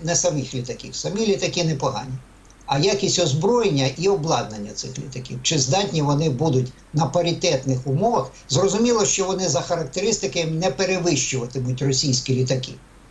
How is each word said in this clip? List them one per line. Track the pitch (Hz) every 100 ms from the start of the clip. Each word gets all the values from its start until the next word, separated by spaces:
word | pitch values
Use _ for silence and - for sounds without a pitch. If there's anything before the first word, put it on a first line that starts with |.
не | 165 170
самих | 180 151 127
літаків. | 131 117 113 -
Самі | - 156 196 220
літаки | 190 180 175
непогані. | 165 143 143 120 131 131 - - - - -
А | 139
якість | 180 202 185 -
озброєння | 170 143 190 240 214 143 131 131
і | 185
обладнання | 190 156 123 - 107 101
цих | - 131 127
літаків. | - - 127 127
Чи | - 160
здатні | 127 180 202 165
вони | 143 143 160
будуть | 123 156 131 127 - -
на | 151 151
паритетних | 175 170 165 180 139 131 131 143
умовах? | 139 220 226 - - -
Зрозуміло, | 135 196 202 240 233
що | 196 -
вони | 185 185 185
за | 131
характеристиками | - 175 160 - 202 - 190 175 160
не | 160 185
перевищуватимуть | 185 185 185 170 143 - 131 120 135 123 127
російські | 139 131 147 123 -
літаки. | 127 131 135 - 113 - - -